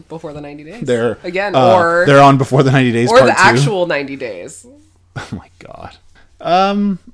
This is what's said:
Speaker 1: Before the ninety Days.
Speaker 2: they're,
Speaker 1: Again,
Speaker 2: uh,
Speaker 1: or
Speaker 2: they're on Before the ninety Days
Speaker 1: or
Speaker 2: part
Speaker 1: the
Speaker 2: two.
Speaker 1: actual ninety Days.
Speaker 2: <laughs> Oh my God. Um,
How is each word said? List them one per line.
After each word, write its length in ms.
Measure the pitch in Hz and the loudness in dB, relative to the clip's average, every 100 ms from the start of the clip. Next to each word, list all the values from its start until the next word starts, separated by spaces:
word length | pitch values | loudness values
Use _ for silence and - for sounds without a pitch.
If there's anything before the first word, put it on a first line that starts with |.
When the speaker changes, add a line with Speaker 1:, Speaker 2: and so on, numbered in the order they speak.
| - | -18
Speaker 1:
Before 220 | 160 160 | -16 -16
the 80 | 147 | -16
ninety 220 | 147 147 | -18 -20
Days. 200 | 151 220 135 | -20 -14 -6
Speaker 2:
they're, 320 | 120 117 101 | -4 -4 -6
Speaker 1:
Again, 320 | 180 180 202 - | -8 -8 -2 2
Speaker 2:
uh, 180 | - 175 | 4 4
Speaker 1:
or 280 | 170 170 175 | 2 0 4
Speaker 2:
they're 160 | 139 | 6
on 160 | 139 135 | 6 4
Before 240 | 135 135 | 0 0
the 80 | 135 | 2
ninety 200 | 131 127 | 2 0
Days 180 | 117 123 | 0 2
Speaker 1:
or 60 | - | 4
Speaker 2:
part 60 | 123 | 4
Speaker 1:
the 20 | |
Speaker 2:
two. 40 | - | 4
Speaker 1:
actual 460 | 185 120 143 190 170 | 2 2 0 -2 -2
ninety 280 | 147 139 135 | -4 -6 -10
Days. 500 | 120 90 117 - - 294 _ | -12 -12 -16 -20 -20 -20 _
Speaker 2:
<laughs> 240 | _ _ - | _ _ -16
Oh 100 | - | -14
my 180 | 104 - _ | -14 -16 _
God. 380 | - - - - _ _ _ - | -20 -20 -20 -20 _ _ _ -10
Um, 600 | 165 180 196 202 202 185 - | -2 0 0 -2 -4 -6 -12